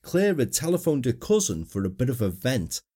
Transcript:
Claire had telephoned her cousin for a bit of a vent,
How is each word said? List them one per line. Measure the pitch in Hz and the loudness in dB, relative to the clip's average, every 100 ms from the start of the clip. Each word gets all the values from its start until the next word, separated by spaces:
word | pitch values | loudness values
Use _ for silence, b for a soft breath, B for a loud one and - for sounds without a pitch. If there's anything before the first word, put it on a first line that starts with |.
Claire | - 175 202 | -2 2 2
had | 165 123 | 2 0
telephoned | - 160 175 170 147 127 | 0 0 0 2 0 0
her | |
cousin | - - 214 202 82 82 | -2 2 2 2 -4 -4
for | 98 | -2
a | 98 | -2
bit | 92 127 | 0 -2
of | 120 | 0
a | 101 | -2
vent, | 90 127 131 82 - - | -2 -2 -2 -2 -8 -12